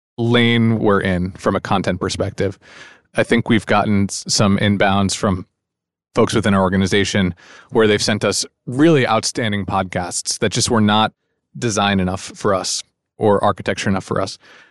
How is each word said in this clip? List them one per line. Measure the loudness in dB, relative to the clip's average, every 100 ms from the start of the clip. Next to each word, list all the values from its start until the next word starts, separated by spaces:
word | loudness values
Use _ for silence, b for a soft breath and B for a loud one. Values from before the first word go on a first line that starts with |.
| _ -6
lane | 0 2 4 4 2 2
we're | 2 2
in | 2 -2 -4
from | -4 -2 -2
a |
content | -2 -2 -2 -4
perspective. | -4 -4 -6 -4 -6 -6 B B B B B -2
I |
think | 0 0 2
we've | 0 0
gotten | 0 0 0 -2
s-, | -4 -4
some | 0 2 2
inbounds | 2 2 2 2 0 -2
from | -2 -2 -6 _ _ _ _ _ _
folks | 0 0
within | 2 2
our | 2
organization | 2 2 2 0 0 0 -2 -4 B B B
where | 2 4
they've | 4
sent | 0 0
us | 0 -2 -6 _ -8
really | 2 4 4 2
outstanding | 0 -2 -4 -2 -2 -2
podcasts | -2 -2 -4 -6 -8 -6 -4
that | -2
just | -2 0
were | 2
not | 4 4 2 -2 _ _ _ -8
designed | -4 -2 0 0
enough | -2 -4
for | -10 -6 -2
us | -2 -2 -8 -10 _ _ -2
or | 2 2
architecture | 2 -2 -4 -4 -2
enough | -2
for | -2 -4
us. | -4 -8 B B B